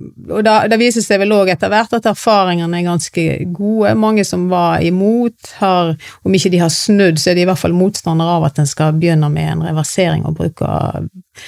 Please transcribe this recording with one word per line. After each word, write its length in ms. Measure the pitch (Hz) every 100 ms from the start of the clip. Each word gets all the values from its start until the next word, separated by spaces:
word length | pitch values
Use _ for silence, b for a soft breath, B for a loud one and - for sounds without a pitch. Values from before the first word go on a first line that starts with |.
| - - -
og 140 | 208
da, 240 | 214 214 214
det 100 | 226
viser 220 | 240 233
seg 180 | - 202
vel 80 | 202
også 220 | 208 185
etter 160 | 175 190
hvert 240 | 214 208
at 100 | 233
erfaringene 760 | 220 202 233 208 185 175 170 175
er 20 | 175
ganske 640 | 175 - 175 160 139 180
gode. 420 | 175 202 220 202 220
Mange 300 | 214 214 190
som 240 | 180 180
var 300 | 180 170 165
imot, 720 | 165 180 202 233 240 - - -
har, 360 | 190 180 170 160 B B 185
om 80 |
ikke 180 | 190 185
de 60 | 180
har 120 | 165
snudd, 460 | - - 202 185 156
så 120 | 180
er 40 | 180
de 60 |
i 40 | 180
hvert 120 | 185
fall 140 | 170
motstandere 560 | 180 190 - 170 160 165
av 160 | 170
at 160 | 151 -
en 60 | 143
skal 260 | - 156
begynne 400 | 156 170 156 147
med 180 | 151 156
en 120 | 160
reversering 600 | 165 156 151 - 175 156 -
og 100 | 160
bruke 720 | 165 - - - - - - 185 - B